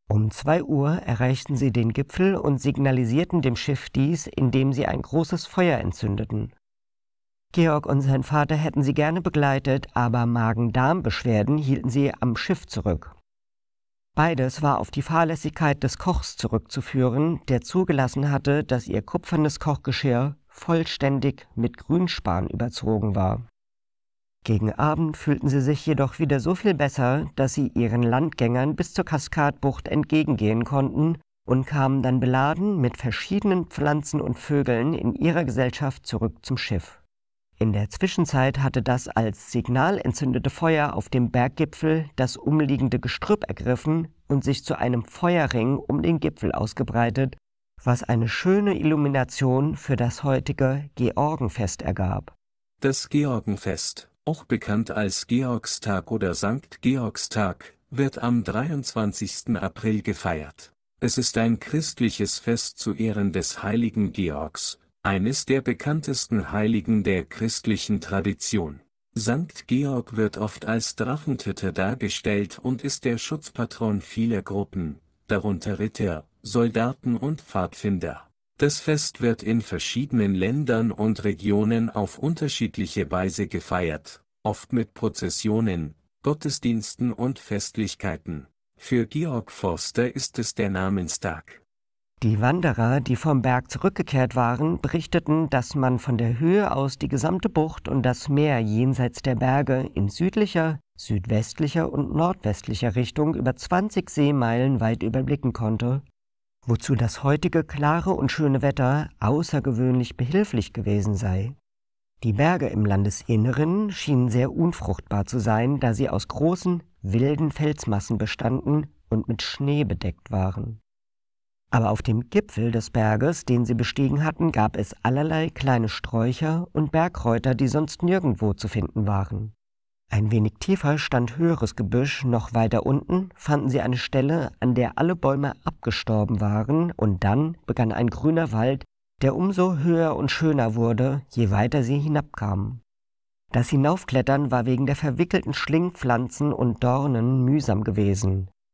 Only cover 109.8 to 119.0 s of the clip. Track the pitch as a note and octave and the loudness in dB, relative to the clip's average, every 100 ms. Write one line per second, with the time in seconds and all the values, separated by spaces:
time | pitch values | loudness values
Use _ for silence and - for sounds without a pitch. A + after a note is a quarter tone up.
109.8 | B2+ B2+ A#2+ - B2 F3+ G#3 A#2+ - - | 2 2 0 -2 0 0 2 0 -2 -2
110.8 | - G#2 G2+ G2 F#2+ F#2 G#2+ C3+ _ _ | 0 0 2 0 0 0 -2 -8 _ _
111.8 | _ _ _ _ A2+ G#2 D3+ F3 C3+ - | _ _ _ _ -2 2 4 2 0 0
112.8 | G#2 G2 G2+ - - A2+ A2+ B2+ D3+ F#3+ | 2 2 0 -2 0 2 2 2 2 0
113.8 | G#3+ F3+ - C3+ B2 A#2+ B2+ - E3 E3+ | -2 -4 0 2 4 2 0 2 0 0
114.8 | - F#2+ - G2+ F#2+ B2+ A2 A2 B2 C#3+ | -4 -6 -4 -4 -2 -2 0 2 2 2
115.8 | B2 G#2+ C3+ G2 - - D3+ F3+ F3+ F3 | 0 0 0 -2 -4 0 0 2 0 -2
116.8 | - _ G2 A2 C3+ D3 D3+ - D3+ D3 | -4 _ -2 2 2 2 0 0 -2 -2
117.8 | - G2+ - A2 G#2+ - A2+ B2+ - D3+ | -2 -2 0 -2 -2 -2 -2 0 0 0
118.8 | D3 _ | -2 _